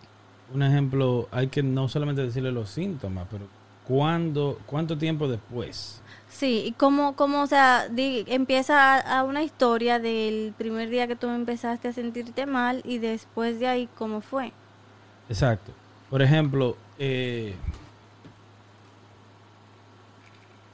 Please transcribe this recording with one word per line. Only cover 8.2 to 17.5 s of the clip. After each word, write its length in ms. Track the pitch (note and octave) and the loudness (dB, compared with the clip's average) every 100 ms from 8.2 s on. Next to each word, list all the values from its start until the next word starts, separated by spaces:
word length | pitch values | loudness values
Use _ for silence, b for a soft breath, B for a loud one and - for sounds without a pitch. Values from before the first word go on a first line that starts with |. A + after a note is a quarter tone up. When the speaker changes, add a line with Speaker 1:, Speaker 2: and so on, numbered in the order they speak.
| F#3+ | -2
Speaker 2:
empieza 680 | B3+ C4 C4 C4 D4 C4+ C4+ | 0 2 2 4 6 8 6
a, 240 | - C4 | 4 0
a 40 | |
una 180 | C4 C#4 | 0 -2
historia 560 | D4+ - B3 A#3 A#3+ A#3+ | -4 2 2 4 2 0
del 540 | A3+ A3+ A3 A3 G#3+ G#3 | 0 -2 -2 -2 -4 -6
primer 320 | A3+ A3 A3+ | -6 -4 -4
día 160 | B3 A#3+ | -2 -2
que 100 | A#3+ | -2
tú 120 | A#3+ | -4
empezaste 600 | A#3+ A#3+ A#3+ A#3 A#3 B3 | -2 -4 -4 -4 -4 -6
a 40 | |
sentirte 540 | A#3+ A#3 A#3 A#3+ A#3+ C#4 | -6 -6 -8 -8 -6 -2
mal 360 | C4 B3 B3+ | 0 0 -2
y 140 | - B3 | -4 -4
después 600 | A3+ A3 - - A#3 A3+ | -4 -4 -6 -4 -4 -2
de 60 | B3+ | 0
ahí, 200 | B3 A#3+ - | 0 -4 -8
¿cómo 240 | A3 G#3+ | -6 -6
fue? 320 | G#3 C4 B3 - - - - - - - - | -6 -6 -6 -10 -20 -20 -20 -20 -20 -20 -8
Speaker 1:
Exacto. 440 | G#2+ C3+ A2 - - - - - | 0 2 2 -4 -20 -20 -20 -4
Por 100 | C3+ | 2
ejemplo, 560 | C3+ D#3 D3+ C#3 B2 - - - | 6 6 4 2 0 -2 -12 -8
eh, 560 | C#3 B2+ B2+ A#2+ G#2+ | -4 -2 -2 -4 -6